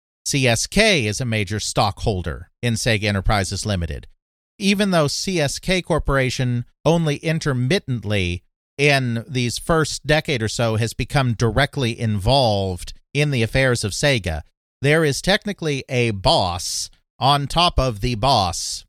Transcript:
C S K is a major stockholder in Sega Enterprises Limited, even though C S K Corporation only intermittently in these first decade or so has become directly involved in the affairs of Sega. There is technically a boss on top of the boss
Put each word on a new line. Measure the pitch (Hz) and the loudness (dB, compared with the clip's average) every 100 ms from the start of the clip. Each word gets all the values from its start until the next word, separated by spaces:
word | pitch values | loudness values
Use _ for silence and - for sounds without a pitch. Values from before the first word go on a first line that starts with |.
| _ _ - | _ _ -4
C | 143 127 | 0 2
S | 113 - | 2 0
K | - 220 180 107 | 2 4 4 0
is | 104 | -2
a | 127 | -2
major | 110 95 104 | -2 -2 -4
stockholder | - - 110 - - 95 87 65 - - | -4 0 0 0 -2 -2 -4 -8 -12 -6
in | 120 | -4
Sega | 113 127 107 | -2 0 0
Enterprises | 104 101 - 107 95 95 107 | 2 0 2 0 0 -4 -4
Limited, | 98 82 67 - _ _ _ _ - | -2 -4 -8 -12 _ _ _ _ -4
even | 196 202 208 | 0 2 2
though | 175 147 | 2 0
C | - - 180 | -2 -4 0
S | 143 - | -2 -2
K | - 185 | -2 -2
Corporation | 170 156 - 139 127 - 127 120 120 _ 147 | 0 -2 0 0 0 -2 -2 -2 -6 _ 2
only | 170 160 143 | 2 2 -2
intermittently | 165 160 156 127 127 196 - 123 104 104 90 87 _ _ _ - | -2 -2 -2 0 0 0 -2 -6 -2 -2 0 -4 _ _ _ 0
in | 147 139 127 117 110 | 2 2 0 -4 -4
these | 127 120 - | -4 -2 -4
first | - 165 147 - 139 | -2 0 0 -4 -2
decade | 151 - 131 | -2 0 -2
or | 110 | -2
so | - 117 110 | -2 0 0
has | 113 | -2
become | - - 147 127 | -4 -4 0 0
directly | 110 117 110 139 - 120 117 | 2 0 2 0 0 -2 -2
involved | 113 104 101 139 120 101 95 90 - - _ | -2 0 2 4 4 2 -2 -4 -10 -16 _
in | 139 147 | 0 0
the | 135 | 2
affairs | 110 131 131 120 | 0 2 2 2
of | 107 | -2
Sega. | - 147 127 87 78 - _ _ - | 0 0 0 -2 -6 -10 _ _ -2
There | 135 156 | 2 2
is | 156 135 | 2 0
technically | - 208 208 196 160 139 - | 0 0 0 -6 -4 -4 -4
a | 127 120 | 0 0
boss | 101 110 160 95 85 - - - _ _ - | 0 2 2 2 -2 -6 -8 -10 _ _ -2
on | 123 143 143 | 2 2 2
top | 165 175 - | 2 2 2
of | 131 104 | 0 0
the | 123 117 | -4 0
boss | 127 127 92 85 - - | 2 4 2 -2 -6 -10